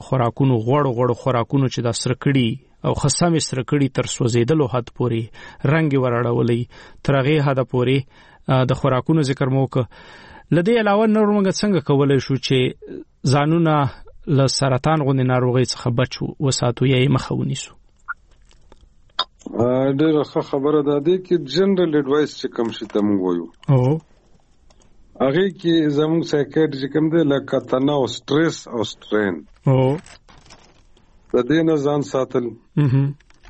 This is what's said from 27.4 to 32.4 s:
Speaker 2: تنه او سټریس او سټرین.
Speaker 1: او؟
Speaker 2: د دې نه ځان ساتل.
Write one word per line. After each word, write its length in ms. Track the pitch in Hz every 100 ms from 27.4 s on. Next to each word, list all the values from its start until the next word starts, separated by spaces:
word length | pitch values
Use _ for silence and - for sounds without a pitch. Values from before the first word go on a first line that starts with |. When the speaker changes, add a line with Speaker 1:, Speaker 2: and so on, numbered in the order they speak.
| 135 135
Speaker 2:
تنه 340 | 110 131 139
او 140 | 147 117
سټریس 640 | - - 143 165 - -
او 140 | 117
سټرین. 520 | 104 - - 104 101 82 - - 143
Speaker 1:
او؟ 300 | 131 131 147 - - - - - - - _ _ - _ _ -
Speaker 2:
د 20 | 123
دې 260 | 123 160
نه 140 | 165 156
ځان 240 | 139 147
ساتل. 440 | 135 135 127 131